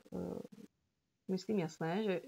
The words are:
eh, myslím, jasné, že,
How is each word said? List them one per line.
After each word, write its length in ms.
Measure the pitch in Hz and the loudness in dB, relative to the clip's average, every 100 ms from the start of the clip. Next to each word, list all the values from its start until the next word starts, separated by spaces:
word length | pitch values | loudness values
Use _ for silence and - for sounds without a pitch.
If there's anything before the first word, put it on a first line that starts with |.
| - 180 | -10 -6
eh, 240 | 175 - - - - _ _ _ _ _ - | -4 -6 -8 -14 -20 _ _ _ _ _ -2
myslím, 300 | 185 - 214 | -2 2 2
jasné, 460 | 165 - 160 180 | 2 0 0 2
že, 160 | 220 180 | 2 2